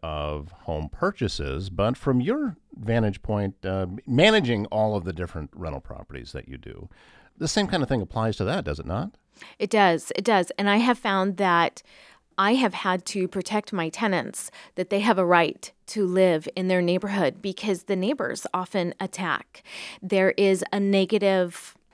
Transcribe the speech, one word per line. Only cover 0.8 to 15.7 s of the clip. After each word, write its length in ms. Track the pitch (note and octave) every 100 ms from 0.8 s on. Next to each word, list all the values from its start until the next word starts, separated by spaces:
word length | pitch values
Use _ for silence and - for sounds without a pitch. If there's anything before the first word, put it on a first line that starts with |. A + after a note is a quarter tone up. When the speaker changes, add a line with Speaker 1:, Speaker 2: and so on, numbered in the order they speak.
| D2+
Speaker 1:
purchases, 800 | - F3+ G3 - - C#2+ C#2+ F#2+
but 280 | F2+ G#2 B2+
from 240 | D3+ B2
your 360 | C3+ C#4 C#4 D#3+ _ -
vantage 460 | G#2 A#2 G#2+ G2
point, 340 | - G#2 G2 - F#2+
uh, 200 | F#2+ F#2 G2+ -
managing 600 | B2 G3 A3 B2+ A2+ G#2
all 280 | G#2+ G#2+
of 80 | G#2
the 100 | F2
different 380 | E2 F2+ E2 D2
rental 280 | E2 E2 C#2
properties 500 | - - - C#2 A#1+
that 160 | - -
you 120 | C2+
do, 300 | - - G2 - - - _ -
the 100 | D#3
same 180 | - G3
kind 160 | F3
of 60 | C3+
thing 120 | B2+
applies 360 | F#2+ A#2 A2 G#2+
to 80 |
that, 200 | G2+ F3+
does 140 | - D2+
it 80 | -
not? 300 | G2 F#3+ - _ - - -
Speaker 2:
It 100 | G#3
does. 440 | G#3+ G3 E3 -
It 80 | -
does. 300 | G3+ G3+ - -
And 140 | G3+
I 60 | G#3
have 200 | A#3+ A#3+
found 420 | A3+ G3 F#3+ F#3
that 440 | F#3+ E3+ E3 - - - - - _ -
I 160 | G3
have 200 | C4 A#3+
had 300 | - G3 F#3 -
to 200 | G3+ F#3
protect 460 | G3 F3 G#3 -
my 160 | F#3+ D#3+
tenants, 640 | - A3 F3+ - - - - - -
that 140 | F3+
they 100 | G3+
have 180 | G#3 F#3
a 80 | F3
right 460 | F3 E3 - -